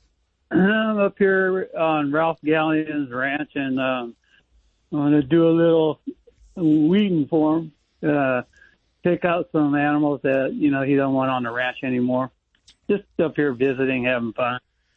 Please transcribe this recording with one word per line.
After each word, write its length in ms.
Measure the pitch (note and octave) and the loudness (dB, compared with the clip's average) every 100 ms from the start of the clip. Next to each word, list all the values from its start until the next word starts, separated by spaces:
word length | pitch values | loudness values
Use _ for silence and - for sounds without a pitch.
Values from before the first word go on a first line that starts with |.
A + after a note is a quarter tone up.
| _ _ _ _ _ | _ _ _ _ _
I'm 480 | D#3+ F#3+ A3 A3 G#3+ | 2 2 2 0 0
up 180 | G3+ - | 0 2
here 500 | G3 F#3+ F#3+ F#3+ F#3 - | 2 2 0 -2 -4 -2
on 340 | D#3+ D#3 C#3+ | 0 0 0
Ralph 280 | D3 E3 D#3+ | 0 0 -2
Galleon's 680 | D3 D#3+ D#3 D#3 D#3 D3 C3+ | 0 0 2 0 -2 -6 -6
ranch, 380 | A#2+ C3+ C#3+ D3+ | -4 -4 -4 -6
and, 260 | C#3+ C3+ C3 | -6 -4 -2
um, 360 | C3 B2+ A#2+ A#2+ _ _ _ _ _ _ _ | -2 -4 -6 -14 _ _ _ _ _ _ _
I'm 60 | D3+ | -2
gonna 240 | C#3+ D3 | 2 2
do 260 | C3 E3 E3 | 4 4 4
a 40 | |
little 480 | E3 E3+ E3 D#3+ D3 - - _ _ _ - | 4 4 4 2 -2 -10 -16 _ _ _ -4
weeding 720 | D#3+ D#3 D3+ G3 G#3 E3+ B2+ | 2 4 4 4 2 0 0
for 300 | D#3+ D#3 D#3+ | 0 2 0
him, 120 | D#3+ _ _ _ C#3 | -4 _ _ _ -2
uh, 340 | D3 C3+ B2 A#2+ _ _ _ _ _ | 0 0 -2 -6 _ _ _ _ _
pick 220 | F3+ E3+ F3+ | -2 0 0
out 240 | E3+ D#3+ | -2 -2
some 240 | D#3+ D3 D3 | 0 0 2
animals 460 | D3 D3 D3 C#3+ | 0 0 0 0
that, 300 | C#3+ C3+ C3 - | 0 0 -2 0
you 160 | D3 | 0
know, 100 | C#3 | 0
he 140 | C3+ C#3 | 0 0
don't 180 | C3+ | 2
want 160 | C3+ C3 | 0 0
on 140 | B2+ | -2
the 80 | A#2+ | -4
ranch 260 | A#2+ B2+ B2 | -4 -6 -6
anymore. 480 | C3+ B2 B2 B2+ C3 - _ _ _ _ - | -6 -2 -2 -2 -4 -10 _ _ _ _ -4
Just 140 | G3+ - - | -4 -4 -4
up 120 | D#3+ C#3+ | -4 0
here 180 | D3 | -2
visiting, 520 | A#2+ C3+ B2+ C3 C3 B2 | 0 -2 0 -2 -2 -2
having 280 | B2 A#2 | -2 -4
fun. 260 | A2 B2 B2 - _ _ | -4 -6 -6 -12 _ _